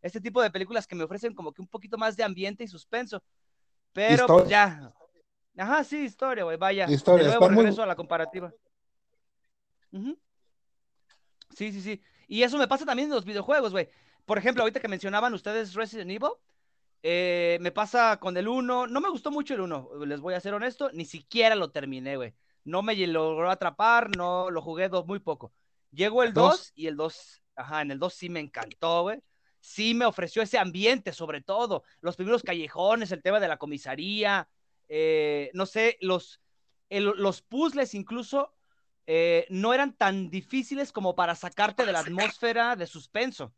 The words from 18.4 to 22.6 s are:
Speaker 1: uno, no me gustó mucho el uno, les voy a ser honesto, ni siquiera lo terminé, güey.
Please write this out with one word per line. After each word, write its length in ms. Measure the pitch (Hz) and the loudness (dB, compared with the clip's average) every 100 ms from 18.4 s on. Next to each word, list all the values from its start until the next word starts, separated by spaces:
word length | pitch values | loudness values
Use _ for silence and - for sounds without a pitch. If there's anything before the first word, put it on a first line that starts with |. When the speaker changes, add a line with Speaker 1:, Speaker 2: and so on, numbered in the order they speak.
| 202 | -2
Speaker 1:
uno, 400 | 254 247 247 247 | -2 0 -2 0
no 120 | 254 | -2
me 100 | 381 | -2
gustó 200 | 294 294 | -4 -4
mucho 220 | 294 294 | -6 -4
el 80 | 254 | -4
uno, 280 | 185 151 127 147 147 | -4 -6 -8 -10 -8
les 140 | 143 | -6
voy 140 | 160 | -6
a 60 | 185 | -6
ser 140 | 190 208 | -4 -4
honesto, 340 | 240 240 277 | -6 -4 -6
ni 120 | 160 160 | -6 -12
siquiera 500 | 160 - 220 226 214 | -14 -6 4 4 4
lo 160 | 160 | 0
terminé, 440 | 151 139 131 131 139 | -6 -8 -8 -8 -8
güey. 160 | 120 _ _ _ | -8 _ _ _